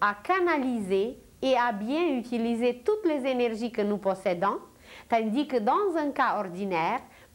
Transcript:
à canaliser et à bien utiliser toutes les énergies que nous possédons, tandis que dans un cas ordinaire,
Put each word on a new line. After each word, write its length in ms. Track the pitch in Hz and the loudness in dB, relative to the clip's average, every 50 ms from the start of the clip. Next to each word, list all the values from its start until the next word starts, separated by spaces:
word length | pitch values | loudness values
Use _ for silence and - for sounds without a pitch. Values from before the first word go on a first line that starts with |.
à 140 | - 208 208 | 0 0 -2
canaliser 1040 | - - - 359 381 349 349 320 294 254 262 247 226 202 185 196 190 202 233 277 - - - - - | -2 -2 0 0 2 2 2 2 2 0 0 -2 -2 -2 0 0 0 0 0 -4 -10 -16 -20 -12 -4
et 140 | - 269 254 | 0 2 2
à 160 | 240 240 240 | 4 2 2
bien 360 | 226 196 208 220 277 320 349 339 269 254 | 0 -2 -2 -2 0 0 2 2 0 0
utiliser 640 | 240 247 247 233 226 233 233 220 240 247 240 247 - | -2 -2 -4 -2 0 0 0 2 2 0 0 0 0
toutes 220 | - 427 427 440 | 0 0 2 2
les 200 | 349 302 285 247 | 0 0 0 0
énergies 460 | 269 262 247 240 233 220 208 233 233 | 0 0 2 2 0 0 -2 -4 -6
que 100 | 233 - | -2 -2
nous 180 | 208 208 208 196 | 0 0 0 0
possédons, 600 | - 196 190 190 - 202 180 175 190 202 240 - - - - - - - - - - - | 0 -2 -2 0 0 -2 0 2 0 0 0 -2 -6 -14 -20 -20 -20 -20 -20 -16 -6 0
tandis 400 | 240 226 220 220 208 277 294 294 | 0 0 2 2 0 0 -2 0
que 100 | - 240 | 0 0
dans 380 | 208 226 285 370 415 392 320 | 2 2 2 2 2 2 0
un 160 | 330 302 285 | 0 -2 -2
cas 280 | - - 262 226 175 202 | 0 0 0 0 0 -2
ordinaire, 600 | 202 190 170 180 202 196 185 160 160 175 220 277 - - - - - - - | -4 -6 -6 -6 -4 -2 -2 0 0 0 -2 -4 -6 -10 -20 -20 -20 -20 -10